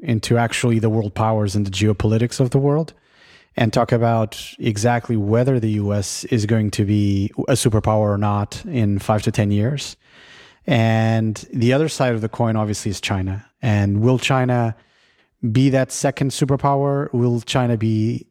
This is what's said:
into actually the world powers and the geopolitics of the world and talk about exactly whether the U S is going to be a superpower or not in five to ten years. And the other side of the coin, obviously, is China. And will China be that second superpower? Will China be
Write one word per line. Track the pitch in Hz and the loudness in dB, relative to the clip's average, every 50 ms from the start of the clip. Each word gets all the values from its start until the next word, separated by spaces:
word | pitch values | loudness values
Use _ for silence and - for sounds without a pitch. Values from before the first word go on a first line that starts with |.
into | - - 117 107 - - 117 117 | -2 -2 -2 -2 2 2 2 2
actually | 117 113 - - - 120 117 110 | 2 0 -2 -2 0 0 2 2
the | 104 110 | 2 2
world | 107 113 104 101 - | 0 0 -2 -2 -2
powers | - 113 110 110 107 104 101 95 | -2 0 0 0 0 0 0 0
and | 104 101 | -2 -2
the | 98 | -2
geopolitics | 95 95 104 107 104 - - 107 110 110 120 117 - - | -2 0 0 0 2 2 0 0 2 2 0 -2 0 -2
of | 135 120 | 0 2
the | - 139 | 2 0
world | 139 143 143 156 160 - - _ _ _ _ _ - - - - _ _ _ - | 2 2 0 0 -2 -4 -10 _ _ _ _ _ -20 -20 -20 -20 _ _ _ -2
and | 120 110 | -2 0
talk | - 127 117 - | 2 0 2 2
about | 123 113 117 117 117 113 110 107 - - - - - - | 2 2 2 2 2 2 0 -2 -6 -14 -16 -16 -12 -4
exactly | - 123 104 104 107 120 120 120 - - 120 | -4 -2 -2 0 0 0 0 0 -2 -2 -2
whether | 110 101 101 110 120 127 135 135 123 | -2 0 2 2 2 2 2 0 0
the | 110 110 | 0 0
U | 107 104 101 101 | 0 0 0 0
S | 101 104 98 - - - - | 0 -2 -2 -4 -8 -10 -6
is | - 131 113 104 | -2 -2 -2 0
going | 104 117 113 107 101 | 2 2 2 2 0
to | - - 107 | 0 -2 0
be | 98 107 104 101 101 98 98 98 104 - - - - | 2 2 2 2 2 2 0 -2 -2 -4 -4 0 0
a | |
superpower | 135 - - 123 107 107 - 113 110 107 107 104 101 | 0 2 2 2 2 2 2 2 2 2 2 2 0
or | 101 | 0
not | 104 104 104 101 101 - - - - | 0 0 0 -2 -2 -4 -8 -12 -10
in | 202 160 123 107 101 101 98 | -6 -2 0 0 0 0 -2
five | - - 110 107 | 0 0 0 0
to | - 120 | 0 0
ten | - - 104 101 | 0 0 0 2
years. | 104 104 104 123 147 135 - - - _ _ _ _ - - - - - - - _ _ _ | 2 0 0 0 -2 -4 -8 -10 -14 _ _ _ _ -20 -20 -20 -20 -20 -20 -20 _ _ _
And | - 147 117 113 113 113 110 113 113 113 113 110 110 104 - - - | 0 2 2 4 2 2 2 2 2 2 2 0 -2 -4 -6 -12 -8
the | - 131 117 120 | -2 0 2 2
other | 127 139 160 151 | 2 2 0 0
side | - - 139 127 117 | 0 -2 0 0 0
of | 110 | -2
the | 107 107 | -4 -6
coin, | - - 120 113 110 | -2 -2 0 0 0
obviously, | 110 107 104 104 - - 110 | 0 0 -2 -4 -4 -4 -6
is | 95 - | -6 -6
China. | - - 107 95 92 95 95 104 - _ _ _ | -4 -4 -4 -2 -2 -4 -6 -8 -10 _ _ _
And | - 120 104 104 101 101 101 104 | -2 0 2 2 2 2 2 2
will | 110 127 131 120 | 2 2 2 2
China | - - 139 131 127 127 123 120 117 113 110 - _ _ _ _ _ _ _ _ _ _ _ _ - 117 | 0 0 0 0 0 0 0 0 0 -2 -4 -8 _ _ _ _ _ _ _ _ _ _ _ _ -4 0
be | 107 127 135 139 | 2 2 2 4
that | 131 135 131 - | 4 2 0 -2
second | - - - 143 131 - 139 135 | -4 -2 -2 -2 -2 0 -4 -4
superpower? | - - 151 131 143 131 - 139 139 139 139 139 139 139 147 - | 0 -2 0 0 0 0 2 0 2 2 0 0 0 -2 -2 -2
Will | - 120 120 123 120 117 | -2 0 0 2 0 -2
China | - - - 135 123 120 120 | -4 -2 -2 0 0 0 0
be | 107 110 113 110 110 107 113 120 120 - _ | 0 0 0 0 0 0 -2 -4 -6 -10 _